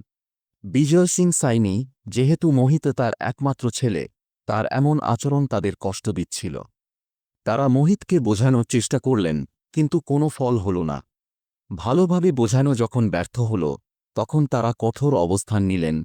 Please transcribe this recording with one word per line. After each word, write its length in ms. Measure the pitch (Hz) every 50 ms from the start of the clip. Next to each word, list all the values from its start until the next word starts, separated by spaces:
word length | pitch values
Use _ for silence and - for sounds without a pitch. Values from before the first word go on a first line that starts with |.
| - _ _ _ _ _ _ _ _ _ _ _ -
বিজয় 420 | 98 85 131 151 139 160 180 180
সিং 220 | 175 - - 180 175
সাইনি, 420 | 165 - - 131 113 113 110 98 95 107 131 131 _ _ _
যেহেতু 400 | 107 104 117 131 139 165 - - 160
মোহিত 340 | 139 131 127 131 156 156 - 143
তার 240 | 123 - 123 113 - -
একমাত্র 440 | - 110 123 - 135 139 131 - 123 117
ছেলে, 320 | - - 135 120 95 76 64 - _ _ _ _ _ _ _ -
তার 160 | 107 110 - -
এমন 260 | - 127 139 147 156 147
আচরণ 420 | - - 117 - - 139 143 143 143
তাদের 280 | 127 120 101 101 101 90 -
কষ্ট 240 | - 98 95 - - 107
দিচ্ছিল। 460 | 85 - - - - - - 90 69 - 50 - _ _ _ _ _ _ _ _ _ _ _ _ _ _ _
তারা 200 | - 110 135 139 135
মোহিতকে 480 | 123 131 147 165 202 - - - 180 170
বোঝানোর 480 | 120 107 107 95 123 131 131 117 117 -
চেষ্টা 280 | - 120 - - 147 127
করলেন, 380 | - 131 127 107 92 80 78 73 67 - _ _ _ _
কিন্তু 240 | - 156 156 143 - 165
কোনো 260 | - - 143 143 151 151
ফল 260 | - - 131 123 123 113
হল 180 | 90 101 92 87
না। 160 | 85 76 71 67 - _ _ _ _ _ _ _ _ _ _ _ _ _
ভালোভাবে 600 | 98 82 78 113 131 175 185 170 180 180 165 185
বোঝানো 400 | 147 127 117 104 117 135 139 143 135
যখন 300 | 113 117 - - 127 113 101
ব্যর্থ 260 | 85 85 87 - - 123
হল, 240 | 120 110 110 92 78 73 71 - _ _ _ _ _ _ _
তখন 260 | 107 113 - - 151 147
তারা 240 | - - 120 113 117 117 -
কঠোর 340 | 113 113 - - 135 147 139
অবস্থান 460 | 95 87 85 95 98 - - 107 104
নিলেন 340 | 98 92 95 90 82 78 80 80